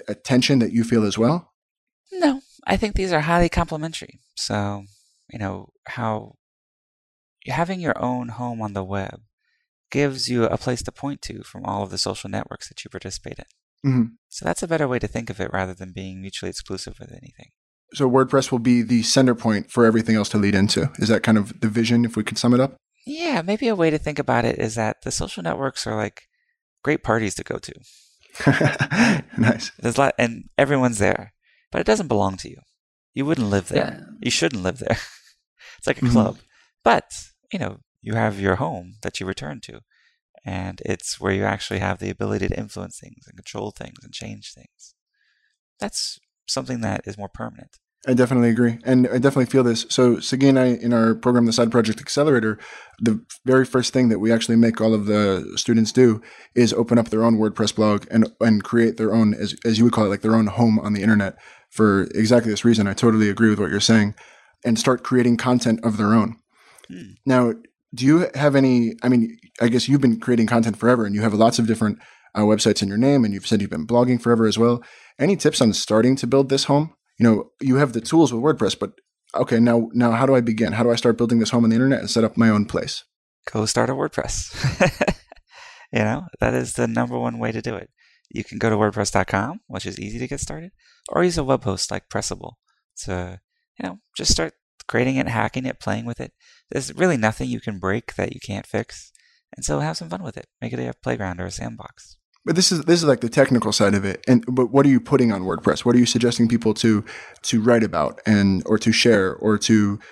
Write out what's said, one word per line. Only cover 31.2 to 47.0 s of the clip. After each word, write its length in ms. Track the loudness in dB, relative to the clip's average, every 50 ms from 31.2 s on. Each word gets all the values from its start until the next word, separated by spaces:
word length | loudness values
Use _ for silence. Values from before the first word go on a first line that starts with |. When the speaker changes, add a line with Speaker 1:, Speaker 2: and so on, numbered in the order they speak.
| -4 -10 _ _ _ _ _ _ _ _
Speaker 2:
but 100 | -6 -2
it 60 | 0
doesn't 220 | 0 0 0 0 0
belong 280 | 0 0 0 -2 -4 -6
to 100 | -12 -16
you. 100 | -18 -20 _ _ _ _ _ _ _ _ _ _
You 140 | -8 -4 -2
wouldn't 240 | -2 -2 0 0 0
live 180 | 0 0 0 -2
there. 300 | -2 -2 -2 -4 -6 -12
Speaker 3:
Yeah. 140 | -16 -20 -14 -8
Speaker 2:
You 80 | -4 -4
shouldn't 320 | -2 0 0 -2 -2 -2
live 160 | -4 -6 -6 -4
there. 180 | -4 -4 -4 -4
<laughs> 760 | -6 -12 -18 -20 _ _ _ _ _ _ _ _ -20 -20 -20 -8
It's 80 | -4
like 120 | -4 -2 0
a 20 |
Speaker 1:
Mm-hmm. 120 | 0 2
Speaker 2:
club. 260 | 4 2 2 0 -2 -10 _ _ _ _ _ _ _ _
But, 300 | 0 2 2 2 0 -6 -14 -20 -20 -20 _ _ _ -10
you 60 | -8 -8
know, 220 | -6 -8 -10 -12 _ _ _ _
you 140 | -10 -6 -4
have 260 | -2 -2 -2 -2 -2
your 160 | 0 0 0
home 380 | 0 -2 -6 -8 -10 -14 -18 -16 -12
that 180 | -12 -10 -10 -8
you 60 | -8
return 340 | -8 -8 -8 -10 -12 -14 -14 -16
to, 160 | -18 -20 -20 -20 _ _ _ _ _ _ _ _ _ _ _ -12
and 360 | -10 -8 -8 -8 -10 -10 -10 -8
it's 360 | -8 -8 -6 -8 -12 -10 -6
where 120 | -4 -2
you 120 | -2 0 -2
actually 360 | -2 -4 -4 -6 -6 -6 -4
have 180 | -4 -4 -6 -6
the 120 | -8 -10
ability 380 | -8 -6 -6 -4 -4 -2 -4 -4
to 100 | -4 -6
influence 400 | -8 -10 -12 -14 -14 -14 -16 -20
things 260 | -20 -20 -20 _ _
and 100 | _ -20
control 340 | -20 -20 -14 -12 -10 -10 -10
things 280 | -12 -14 -16 -18 -18 -20
and 100 | -20 -18
change 400 | -16 -16 -14 -14 -14 -16 -18 -20 -20
things. 400 | -20 -20 _ _ _ -20 -20 _ _ _ _ _ _ _ _ _ _ _ _ _ _ _ _ _ -12
That's 400 | -10 -8 -8 -8 -8 -8 -10 -14 _ _ _ _ _
something 340 | -8 -8 -6 -6 -6 -6 -6
that 220 | -4 -4 -4 -6